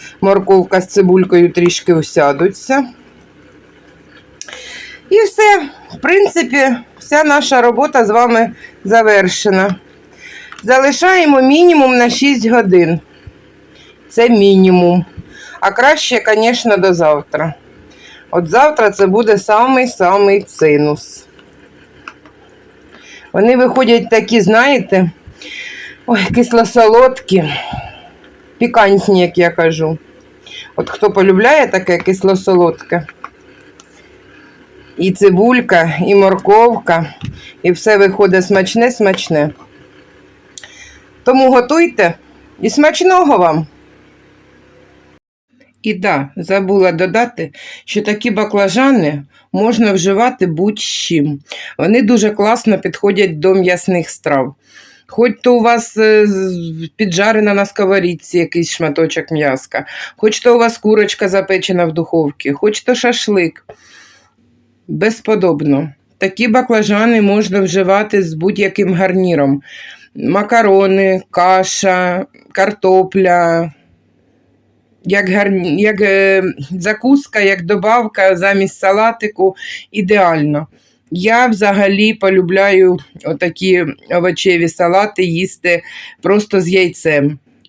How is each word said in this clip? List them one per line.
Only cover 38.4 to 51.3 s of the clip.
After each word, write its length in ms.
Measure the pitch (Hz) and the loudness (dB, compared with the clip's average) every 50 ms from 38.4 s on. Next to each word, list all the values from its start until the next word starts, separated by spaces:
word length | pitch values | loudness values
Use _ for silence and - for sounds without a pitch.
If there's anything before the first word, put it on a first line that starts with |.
| 185 | 0
смачне-смачне. 1080 | 185 208 190 190 190 - 233 233 254 247 - 214 196 190 185 - - 165 151 147 151 - - - _ _ - - - _ - _ _ _ _ _ _ _ _ _ _ _ - - - - - - - - - _ _ _ _ _ | 2 0 0 0 0 0 0 0 0 0 0 0 0 0 -2 -4 -4 -2 -2 -2 -2 -4 -12 -20 _ _ -20 -20 -20 _ -20 _ _ _ _ _ _ _ _ _ _ _ -20 -20 -20 -20 -20 -20 -20 -20 -20 _ _ _ _ _
Тому 260 | 240 254 269 269 262 | 0 2 4 4 4
готуйте 640 | 262 254 240 247 294 330 339 349 240 - 202 170 170 - _ _ _ _ _ _ _ - | 4 4 2 2 0 0 0 0 0 0 -2 -2 -2 -6 _ _ _ _ _ _ _ -6
і 100 | - 226 | -6 -4
смачного 680 | - 285 294 311 302 - 359 370 370 359 359 285 269 196 | 0 2 2 2 2 2 0 2 2 4 2 2 2 2
вам! 280 | 180 170 156 160 160 - _ _ _ _ _ _ _ _ _ _ _ _ _ _ _ _ _ _ _ _ _ _ _ _ _ _ _ _ _ _ _ _ _ _ _ _ _ _ _ _ _ _ - | 2 0 0 -2 -4 -8 _ _ _ _ _ _ _ _ _ _ _ _ _ _ _ _ _ _ _ _ _ _ _ _ _ _ _ _ _ _ _ _ _ _ _ _ _ _ _ _ _ _ -8
І 120 | 220 208 | -8 -8
да, 340 | 180 180 202 170 139 - 139 _ | -4 -2 -2 0 0 -2 -6 _
забула 560 | 196 170 - 190 196 196 185 202 196 185 185 170 | -14 -6 -2 -2 -2 0 0 0 2 2 2 0
додати, 580 | 165 185 190 175 226 240 240 - - 160 147 - - - - - - _ | 0 -4 -2 0 -2 -2 -2 -4 -10 -12 -12 -12 -20 -20 -20 -20 -20 _
що 180 | - - 208 208 | -6 -6 -4 -4
такі 280 | 202 214 208 - 240 | -4 -6 -4 -4 -4
баклажани 920 | 208 196 214 208 208 202 202 196 165 226 262 277 269 226 170 147 151 147 143 _ _ _ _ _ - | -4 -2 -4 -2 -2 -2 -2 0 0 0 2 2 2 2 0 -2 -4 -6 -12 _ _ _ _ _ -4
можна 400 | 185 208 226 240 214 233 208 196 | -2 -2 0 0 0 0 0 0
вживати 540 | 190 165 196 196 196 233 247 247 - 190 | 0 0 0 0 0 0 -2 -2 -2 -4
будь 320 | 180 160 151 185 208 208 208 | -4 -2 -2 -4 -4 -4 -6
з 40 | - | -8
чим. 580 | - - - - - 175 156 143 151 | -10 -8 -10 -6 -4 -2 -2 -2 -2